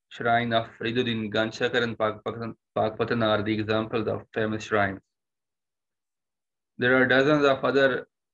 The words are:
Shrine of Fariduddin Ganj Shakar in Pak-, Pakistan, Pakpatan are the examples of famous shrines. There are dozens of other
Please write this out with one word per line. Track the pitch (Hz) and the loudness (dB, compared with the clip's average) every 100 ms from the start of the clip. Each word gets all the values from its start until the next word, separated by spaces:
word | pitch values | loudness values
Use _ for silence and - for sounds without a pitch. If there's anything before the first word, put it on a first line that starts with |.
| _ | _
Shrine | - 117 117 120 | -6 0 0 2
of | 113 113 - | 0 -2 -6
Fariduddin | 117 120 117 113 107 | -4 -2 -2 -2 -2
Ganj | 107 113 - | -2 -2 -2
Shakar | 123 123 | -2 0
in | 117 107 | -2 -2
Pak-, | 107 107 | -4 -2
Pakistan, | 113 113 113 - _ 104 | -8 -8 -10 -12 _ -2
Pakpatan | 110 110 113 117 | -2 -2 -2 0
are | 110 107 | 2 2
the | 107 | 0
examples | 107 107 110 110 117 107 | -2 0 -2 -2 -4 -4
of | 104 - | -6 -6
famous | 117 110 107 | -4 -4 -4
shrines. | - 107 98 95 - _ _ _ _ _ _ _ _ _ _ _ _ _ _ _ _ - | -2 0 0 -4 -14 _ _ _ _ _ _ _ _ _ _ _ _ _ _ _ _ -2
There | 123 131 | 2 4
are | 127 | 4
dozens | 131 139 151 | 4 4 4
of | 143 131 | 4 2
other | 127 135 135 123 - _ _ | 2 2 2 2 -6 _ _